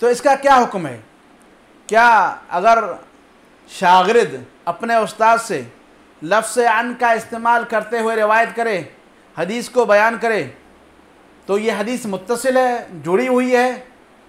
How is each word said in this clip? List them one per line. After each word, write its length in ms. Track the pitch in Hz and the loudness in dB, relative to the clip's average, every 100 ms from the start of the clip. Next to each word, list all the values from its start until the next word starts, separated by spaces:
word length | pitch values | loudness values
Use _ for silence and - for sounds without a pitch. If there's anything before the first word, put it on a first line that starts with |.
तो 100 | 233 | -2
इसका 240 | 240 285 269 | 0 2 2
क्या 180 | 277 | 4
हुक्म 320 | 262 240 196 151 | 4 2 -4 -8
है? 220 | 117 - _ _ _ _ _ _ _ - | -12 -18 _ _ _ _ _ _ _ -2
क्या 200 | 214 240 220 170 95 - | 2 4 4 2 -4 -8
अगर 480 | 175 214 226 202 156 - _ _ _ _ _ _ | -2 2 2 0 -10 -16 _ _ _ _ _ _
शागिर्द 760 | - 180 185 185 233 180 135 120 _ - | -4 4 4 4 2 2 -4 -16 _ -10
अपने 300 | 175 226 233 | -8 -2 0
उस्ताद 440 | 202 - 220 226 | 0 0 2 2
से 320 | - 160 120 - _ _ _ - | 0 -8 -8 -18 _ _ _ -14
लफ्ज़ 360 | 156 208 220 247 | -2 -2 0 0
अन 340 | 233 220 240 | 2 2 -2
का 180 | 247 240 | -2 0
इस्तेमाल 520 | 226 226 233 233 240 | 0 -2 -6 0 0
करते 340 | 226 220 220 233 | 0 -4 -4 -4
हुए 180 | 226 226 | -2 0
रिवायत 360 | 208 220 233 | 2 2 0
करे, 440 | 214 233 185 139 - _ _ _ - | -2 -4 -4 -8 -18 _ _ _ -8
हदीस 320 | 175 233 226 | -6 -6 -4
को 180 | 247 220 | -2 2
बयान 320 | 208 220 226 | 4 2 0
करे, 380 | 226 214 131 - - - _ _ _ _ _ _ - | -2 -2 -6 -12 -20 -20 _ _ _ _ _ _ -4
तो 100 | 202 | -2
ये 120 | 220 | -2
हदीस 360 | 202 214 247 233 | -4 -4 -6 -6
मुत्तसिल 520 | 185 185 240 262 254 | -10 -6 -4 0 0
है, 440 | 254 240 202 175 | 0 -2 -8 -12
जुड़ी 240 | 143 190 254 | -2 -2 2
हुई 280 | 247 254 | 0 2
है, 320 | 247 254 233 - _ _ _ | 2 0 -4 -14 _ _ _